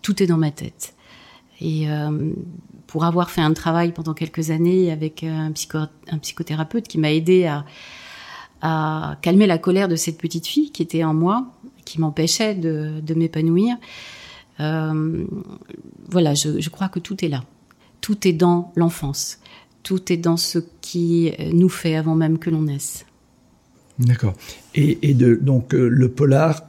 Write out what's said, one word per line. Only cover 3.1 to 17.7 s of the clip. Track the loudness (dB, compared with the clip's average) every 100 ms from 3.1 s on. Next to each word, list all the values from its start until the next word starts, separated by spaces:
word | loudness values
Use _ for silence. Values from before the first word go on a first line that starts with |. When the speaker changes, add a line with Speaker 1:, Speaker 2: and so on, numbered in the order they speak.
| 0 0
Speaker 1:
fait | 0
un | 2
travail | 2 0 0 0
pendant | -2 -8
quelques | -6 -6 -4 -2
années | 2 2 4 2
avec, | 0 -6 -6
euh, | -6
un | -4 -4
psycho-, | -6 -6 -4 -6 -8 -8
un | -8
psychothérapeute | -8 -10 -6 -4 -4 -4 -4
qui | -2
m'a | 2
aidé | 2 4 4 4
à, | -2 -6 -16 -20 -20 -20 -20 -20 -20 -20 _
à | -2 0 -2 -4 -6 -4
calmer | 2 6 6
la | 4
colère | 2 2 2
de | 0
cette | -4 -6
petite | -6 -6 -4
fille | -2 -2
qui | -2
était | -4 0
en | 0
moi, | 2 2 0 -4 -14 -20 _
qui | -12 -2
m'empêchait | -2 0 0 0 0
de, | -2 -2 -2 -4 -8
de | -4
m'épanouir. | 0 0 0 2 2 2 -2 -8 -20 -20 -20 -20 -20 _ -8
Euh, | -4 -2 -2 -2 -2 -4 -6 -10 -14 -18 -20 -20 -20 -20 -4
voilà, | 2 2
je, | 2 0 -2
je | -6
crois | -6 -6
que | -6
tout | -8 -6
est | -4
là. | -4 -8 _ _